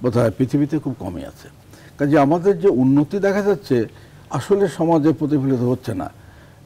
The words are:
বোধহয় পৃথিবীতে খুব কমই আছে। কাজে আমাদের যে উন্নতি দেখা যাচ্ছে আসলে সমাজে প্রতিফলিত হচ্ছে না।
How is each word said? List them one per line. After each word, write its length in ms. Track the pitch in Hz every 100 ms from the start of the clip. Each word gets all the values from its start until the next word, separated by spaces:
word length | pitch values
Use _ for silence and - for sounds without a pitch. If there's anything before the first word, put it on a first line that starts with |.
বোধহয় 300 | 123 117 117
পৃথিবীতে 480 | - 131 143 147 156
খুব 160 | 139 123
কমই 260 | 92 82 69
আছে। 220 | - - - - - - -
কাজে 220 | 143 151
আমাদের 400 | 139 170 190 180
যে 100 | 196
উন্নতি 500 | 123 131 143 147 202
দেখা 220 | 196 196
যাচ্ছে 460 | 202 190 - 123 - - - - -
আসলে 380 | 139 - 202 190
সমাজে 460 | - 165 165 151
প্রতিফলিত 460 | 139 147 147 135 127
হচ্ছে 340 | 123 127 -
না। 180 | 92 78 - - - - -